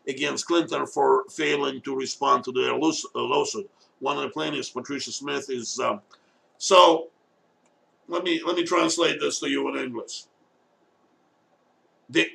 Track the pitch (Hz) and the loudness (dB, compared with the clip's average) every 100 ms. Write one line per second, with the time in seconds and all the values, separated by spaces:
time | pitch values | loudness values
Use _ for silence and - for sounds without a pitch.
0 | - 131 143 135 - 170 165 151 139 147 | -8 -4 -4 -4 0 2 2 -2 -4 2
1 | 135 135 - - 151 143 139 135 139 135 | 4 4 0 -4 0 0 -2 -4 -6 -6
2 | 131 - 139 131 123 123 127 123 160 - | -6 -2 2 2 2 0 0 2 2 0
3 | - 117 120 147 143 110 98 _ _ _ | -4 -4 0 0 0 -4 -10 _ _ _
4 | 135 143 139 156 156 147 123 - 120 143 | -4 -2 -4 -4 -4 -6 -8 -10 -8 -8
5 | 127 - 139 143 139 127 110 120 139 208 | -8 -8 -6 -6 -6 -6 -6 -4 -4 -4
6 | - - _ _ _ - - 185 180 165 | -8 -20 _ _ _ -8 6 8 10 6
7 | - _ _ _ _ _ _ _ _ _ | 0 _ _ _ _ _ _ _ _ _
8 | - 170 180 160 160 175 165 175 165 170 | -8 -4 -2 -2 0 -2 0 2 2 2
9 | 160 151 143 - 139 139 135 135 131 113 | 0 0 -2 -2 -2 -2 -2 -4 -6 -8
10 | - - - _ _ _ _ _ _ _ | -10 -14 -16 _ _ _ _ _ _ _
11 | _ _ _ _ _ _ _ _ _ _ | _ _ _ _ _ _ _ _ _ _
12 | - 147 165 | -2 0 2